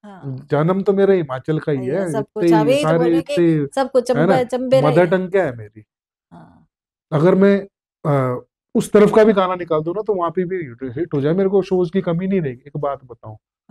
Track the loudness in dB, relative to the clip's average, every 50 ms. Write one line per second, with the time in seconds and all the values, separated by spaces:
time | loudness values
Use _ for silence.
0 | _ -20 -20 -16 -14 -14 -14 -14 -8 _ -2 0 0 0 0 0 0 0 2 2
1 | 4 2 2 2 0 -4 -8 -8 -4 -4 -4 -4 -2 -4 -4 -4 -4 -4 -4 -4
2 | -4 -4 -4 -6 -8 _ _ -2 2 2 2 4 4 2 2 2 2 2 2 2
3 | 2 2 2 0 -2 -2 0 2 2 2 2 0 -2 -2 -2 -4 -4 0 0 -2
4 | 0 0 0 2 2 2 2 2 0 -2 -4 -6 0 2 2 4 4 4 4 4
5 | 4 4 2 -2 -2 -2 0 0 0 0 -4 -10 -16 -18 _ -20 -20 _ _ _
6 | _ _ _ _ _ _ -20 -20 -20 _ _ _ _ _ _ _ _ _ _ _
7 | _ _ -2 2 2 2 4 4 4 4 4 2 -2 -8 _ _ _ _ _ _
8 | _ -2 0 0 0 -2 -4 -6 -10 _ _ _ _ _ _ -4 -4 2 4 4
9 | 4 6 6 6 4 6 4 2 0 -2 -2 -6 -4 -4 -4 -2 -2 -4 -6 -6
10 | -4 -4 -4 -2 -2 -4 -2 -4 -6 -4 -6 -8 -10 -12 -14 -12 -12 -10 -8 -8
11 | -8 -4 -4 -2 -2 0 0 0 0 2 2 0 0 0 -2 -2 -2 -2 -2 -4
12 | -2 -2 -4 -4 -2 -2 -2 -2 -2 -4 -8 -10 _ -12 _ -6 -6 -6 -6 -8
13 | -12 -20 -20 _ -18 -18 -18 -18 _ _ _ _ _ _